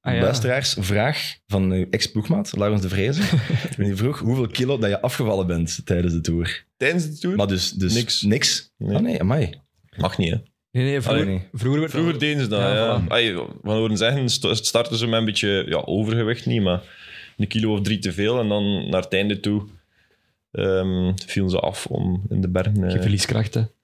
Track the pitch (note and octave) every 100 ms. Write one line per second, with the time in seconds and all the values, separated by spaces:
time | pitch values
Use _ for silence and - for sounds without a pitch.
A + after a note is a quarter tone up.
0 | - A#2+ A#2 B2+ A#2+ B2+ C3+ - F#2+ G2+
1 | A#2+ D3 - - _ G2+ F#2+ F#2 F2+ A2+
2 | - A2 G#2 F3 G#2 - G2+ G#2+ F#2 G2
3 | G2+ D3 G3+ D#3 A2 C3+ - - G2+ F#2+
4 | A#2 D3 A2 C3 A#2+ - B2+ C#3 A2 G2+
5 | B2 - A2+ G2 F2+ E2+ E2 - - F2
6 | F2 E2+ D#2 E2 E2+ - - _ C3 E3+
7 | D#3 D3+ F3 F3+ G2+ F#2+ F#2 - F#2 A2+
8 | A#2 - G2+ A2 - - - _ D#3 G3+
9 | A#3 - F#2+ C#3+ G2 - _ _ _ -
10 | F#2 - E2+ F2+ - _ _ B2 B2+ C#3
11 | A#2 A2+ G2+ F#2 F#2 A#2+ A#2+ C#3+ D#3+ D3
12 | E3+ D3+ D3+ D3 B2 G2+ G2 G#2 A2+ A#2
13 | E2 A#2 A2+ F2+ A1 - - G#2+ A2 G#2+
14 | A2+ C#3 B2+ - - A#2 - A#2 A#2 A2+
15 | A#2 A2+ A2 G2+ G#2 G2 - D#2 - F#2+
16 | G#2+ A2+ A2 A#2 - A#2 F#2+ F2+ - -
17 | - - - - G#2+ A2 A2 G#2+ G2+ G#2+
18 | F#2+ F2 G#2 B2 A2 G#2 G2+ G2 - F#2
19 | F2+ F#2+ G#2 G#2 G#2 G#2 G2+ - _ _
20 | _ _ _ _ _ - G2 F#2+ F#2 F#2
21 | F#2 F#2+ - - F#2+ F#2 - - - -
22 | F2 F2+ G2 G2+ F#2 F2+ F#2 G#2 F#2 F#2
23 | F#2 G2+ - A2 G#2+ - A2+ _